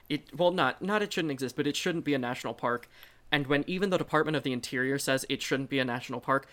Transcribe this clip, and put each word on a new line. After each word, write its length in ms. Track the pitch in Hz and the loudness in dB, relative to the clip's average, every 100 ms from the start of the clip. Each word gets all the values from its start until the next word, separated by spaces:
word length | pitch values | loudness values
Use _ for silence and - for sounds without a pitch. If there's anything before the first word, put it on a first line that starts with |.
| - | -6
It, 260 | 151 - 156 | -6 -6 0
well, 140 | 175 | 2
not, 320 | 180 180 - | 4 2 0
not 220 | 185 214 | 0 0
it 100 | 208 | 0
shouldn't 180 | 185 160 | -2 -2
exist, 240 | 131 127 - | -2 -4 -2
but 120 | 147 | -2
it 80 | - | 0
shouldn't 300 | 185 170 147 | 0 -2 0
be 100 | 139 | 0
a 20 | |
national 380 | 123 127 113 - | 0 -4 -6 -2
park. 340 | 123 120 - - - - - | -2 -2 -4 -20 -20 -20 -2
And 140 | 147 131 | 0 2
when 180 | 143 147 | 2 2
even 240 | 180 196 | 0 2
the 80 | 175 | 2
Department 360 | - 156 156 151 | 2 2 2 0
of 60 | |
the 100 | 139 | 0
Interior 460 | 127 - 131 131 139 | -2 -2 -2 0 0
says 300 | - 131 - | 2 0 0
it 140 | 135 | -4
shouldn't 260 | - 135 135 | -2 -2 0
be 80 | 135 | 0
a 80 | 127 | 0
national 360 | 120 - 123 | -2 -6 -6
park, 260 | - 135 - | 0 0 -2